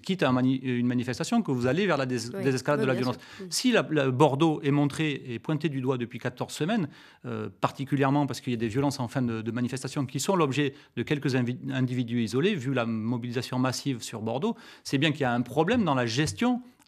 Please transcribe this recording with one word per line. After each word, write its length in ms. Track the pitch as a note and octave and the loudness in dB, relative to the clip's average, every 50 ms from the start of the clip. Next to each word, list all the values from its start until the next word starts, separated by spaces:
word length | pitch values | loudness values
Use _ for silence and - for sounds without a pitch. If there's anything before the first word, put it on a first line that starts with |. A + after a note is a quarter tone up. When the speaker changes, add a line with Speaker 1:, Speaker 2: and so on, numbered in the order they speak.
Speaker 1:
quittent 220 | - - F#3+ F#3 | -4 -4 0 2
un 100 | D3+ C3+ | 2 2
mani-, 240 | B2+ B2+ B2+ C3 C3+ C3 | 4 4 4 2 2 0
une 240 | C3+ B2+ B2 A#2+ A#2+ | 0 -2 0 0 2
manifestation 540 | B2 B2 B2 A2+ B2+ A#2+ - E3 - A#3+ A#3 | 2 0 0 -2 -2 -4 -4 -2 0 0 0
que 80 | - D3 | 0 0
vous 140 | C3+ B2 A#2+ | 0 0 2
allez 200 | B2+ C3+ F3+ G#3+ | 2 2 2 2
vers 100 | F3+ D#3 C3+ | 2 2 0
la 80 | C3+ | 0
dés-, 240 | B2+ B2+ A#2 G#2+ A#2+ - | -2 -2 -4 -4 -6 -6
Speaker 2:
Oui. 80 | - | -2
Speaker 1:
désescalade 380 | - C#3 C3 B2+ - D3 D3 C#3+ | 0 0 0 0 2 0 0 2
Speaker 2:
Oui, 40 | C#3 | 2
Speaker 1:
de 40 | C3 | 2
la 60 | B2+ | 2
Speaker 2:
bien 80 | A#2+ | 2
Speaker 1:
violence. 140 | B2+ B2+ A#2+ - - - - | 0 -2 -2 -4 -8 -18 -16
Speaker 2:
sûr. 100 | - F#3+ | -14 -10
Mm. 20 | F3 | -6
Speaker 1:
Si 220 | D#3+ - - B3 | -4 0 2 4
la, 140 | A3+ F#3 C#3 C#3 | 4 4 2 2
la 200 | D#3 D3 C3+ C3+ | 2 2 2 2
Bordeaux 500 | B2+ B2 D#3 C#3 C3+ C3+ E3 E3 D3+ D3 | 4 6 4 6 6 4 4 2 2 2
est 80 | D#3 C#3 | 2 2
montrée 520 | C#3+ D3 D3 C#3 - - D#3+ D3+ C3+ - B2+ B2+ | 4 4 4 2 2 0 -2 0 -2 -4 -6 -8
et 100 | A#2 A2 | -8 -8
pointée 300 | - - D#3 D3 E3+ E3 | -4 -4 -2 -2 -2 -2
du 120 | C3+ C3+ | -2 -2
doigt 180 | B2 C3+ C3 B2 | 0 0 0 -2
depuis 200 | A#2 A2 - A#2 | -2 -6 -6 -6
quatorze 360 | - B2 - - B2+ - - | -6 -6 -4 -6 -8 -6 -4
semaines, 340 | - D3+ F3+ A#3 A3 D#3 - - - - - - _ - | -4 -2 0 0 0 -2 -4 -6 -14 -20 -20 -20 _ -10
euh, 220 | B2 A#2 A2 G#2+ G#2 G2 - | -8 -6 -6 -6 -8 -6 -2
particulièrement 680 | - A#2 - - C3+ - D3 C3+ C#3 C3+ C#3 D3 C#3+ | -2 -2 -2 -2 -4 -2 0 2 4 4 4 2 2
parce 140 | B2+ A#2 - | 0 -4 -6
qu'il 120 | - C3 | -4 -4
y 20 | A#2+ | -2
a 40 | A2 | -2
des 100 | A#2+ A2+ | -2 -2
violences 300 | G#2 C#3 C#3 C#3+ C3+ - | 0 0 0 0 0 -2
en 100 | B2 A2 | -4 -4
fin 140 | - C#3 | -2 -2
de, 180 | B2 A#2 A2+ A2 | 0 0 -2 -4
de 80 | G#2+ A2+ | -4 -4
manifestation 560 | A2+ B2 B2 A#2 C3+ B2+ - C3 - D3+ C3 | -2 -2 -2 -4 -4 -6 -6 -6 -4 -4 -4
qui 140 | C3 - C3+ | -4 -4 -4
sont 160 | - - G3 | 0 2 2
l'objet 380 | F3+ D#3 C3+ A#2+ C#3+ D3 C3+ - - - - - | 4 4 2 2 0 0 0 -2 -8 -18 -10 -6
de 60 | A#2+ | -4
quelques 320 | A2 - D#3 C#3+ C3 C#3 B2 | -2 0 0 0 0 0 2
invi-, 220 | C3 A#2+ A#2+ B2+ F3+ - C3+ | 2 0 0 -2 -6 -6 -4
individus 500 | C3+ C3 B2+ B2 B2+ B2+ B2 A2+ A#2+ A#2+ | -2 0 0 0 0 -2 -2 0 0 0
isolés, 320 | A2+ G2 A#2 C3 D#3+ G#3 G#3+ | 0 0 0 2 2 2 0
vu 180 | D3 A#2 C#3 | 0 -2 -2
la 140 | C3+ B2 A2+ | 0 0 0
mobilisation 720 | A#2 A2+ A2 G#2+ A#2 B2 A#2 B2 B2 A#2 B2+ B2 - C3 B2+ | 0 -2 -2 -2 -2 -2 -2 -4 -4 -4 -4 -4 -2 0 0
massive 440 | B2+ B2+ B2+ - - C#3+ B2+ A2 | 0 0 0 -2 -2 -4 -4 -4
sur 200 | - - - G#2 | -6 -10 -8 -6
Bordeaux, 340 | G#2+ A2+ A#2 C#3 F3+ A#3 A3+ - - - - - - | -4 -2 -2 -2 -2 -2 -4 -4 -10 -20 -20 -16 -6
c'est 140 | - D3 C3+ | -2 0 2
bien 140 | D#3 D#3+ | 2 2
qu'il 80 | C#3 C#3+ | 2 2
y 20 | C#3 | 0
a 80 | B2 A#2+ | 2 2
un 80 | A#2+ | 0
problème 420 | A#2+ - A#2+ D3+ D#3+ F#3 A3+ F#3+ G3 | -2 0 0 0 2 2 2 2 2
dans 100 | D#3 C3+ | 2 2
la 120 | B2+ A#2+ | 2 0
gestion 560 | A2+ A2 C#3 D#3 D3 - - A#3+ B3 B3 A#3+ - - _ _ _ | 0 0 0 0 0 0 0 0 0 0 0 -4 -12 _ _ _